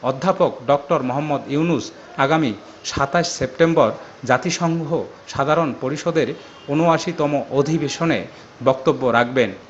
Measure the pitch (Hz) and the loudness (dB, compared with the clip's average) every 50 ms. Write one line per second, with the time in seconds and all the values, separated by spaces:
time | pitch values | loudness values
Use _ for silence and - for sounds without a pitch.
0 | - 123 131 139 151 185 185 185 180 139 - - 120 120 139 143 - - 175 151 | -2 -2 -2 0 0 -2 2 2 2 0 0 -4 0 0 0 0 2 0 0 0
1 | 131 127 123 143 147 151 147 139 - 104 139 143 160 175 165 123 107 - - - | 0 0 -2 -2 -2 -2 -2 -4 -2 -2 -2 0 0 2 0 -2 -2 -6 -14 -18
2 | - - - - 139 139 160 160 156 123 104 95 - - - - - - - - | -20 -16 -2 -2 2 2 2 2 2 0 -2 -6 -12 -20 -20 -14 -12 -8 -2 -2
3 | 139 - - 175 165 - - - 139 127 - - 165 165 165 160 135 107 - - | -2 0 2 0 0 0 -2 -4 -6 -6 2 2 4 4 6 4 4 4 2 -4
4 | - - - - - 117 - 175 - 180 165 - 175 165 165 165 160 143 170 147 | -12 -18 -18 -12 0 2 2 2 2 -2 -2 0 0 0 0 -2 -2 -2 -2 -4
5 | 95 - - - - - - - 139 139 151 165 165 143 120 - - 131 147 147 | -4 -6 -12 -20 -18 -10 -4 -2 2 2 2 2 2 0 -2 -4 -4 -4 -4 -4
6 | - 175 160 160 135 - 151 - - - - - - - 143 156 165 170 165 156 | -4 -2 0 0 0 0 -4 -10 -14 -20 -20 -20 -8 -4 0 2 4 4 2 2
7 | - 185 170 - 151 143 147 139 117 - 127 135 143 151 160 165 147 135 - - | 0 -4 -4 -2 -2 0 0 -2 -4 -2 0 0 2 2 0 0 -2 -4 -4 -2
8 | 170 165 143 101 82 71 - - - - - - 117 131 131 131 - 156 143 127 | 0 0 0 -2 -4 -8 -16 -20 -20 -20 -16 -2 0 0 0 2 2 0 0 2
9 | 131 123 113 117 120 123 127 131 117 104 - - - | 0 2 4 4 2 2 2 0 0 0 -2 -10 -16